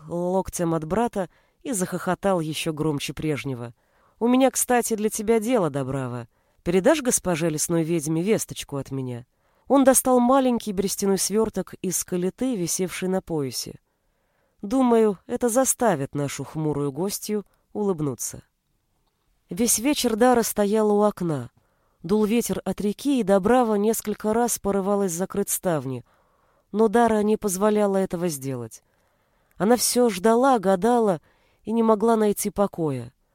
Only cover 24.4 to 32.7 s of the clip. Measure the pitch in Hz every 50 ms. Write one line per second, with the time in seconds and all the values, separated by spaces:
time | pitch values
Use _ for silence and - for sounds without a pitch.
24.4 | 240 233 - - - 202 196 196 185 196 208 202 202 190 160 170 190 - - 202
25.4 | 202 - - - - 185 165 147 123 135 131 120 - _ _ _ _ _ _ _
26.4 | _ _ _ _ _ _ - 208 226 220 190 240 240 226 220 214 208 214 220 -
27.4 | - 208 175 185 208 214 214 208 208 202 196 190 190 185 - 170 175 180 151 135
28.4 | 131 135 131 123 117 113 - - _ _ _ _ _ _ _ _ _ _ _ _
29.4 | _ _ _ - 165 214 247 226 - - - 240 247 240 196 180 175 226 226 233
30.4 | 254 277 262 226 175 190 196 185 180 233 247 240 226 208 180 147 _ _ _ _
31.4 | _ _ _ _ - 208 220 233 226 226 220 208 214 233 233 220 214 208 202 -
32.4 | - 208 - - 202 190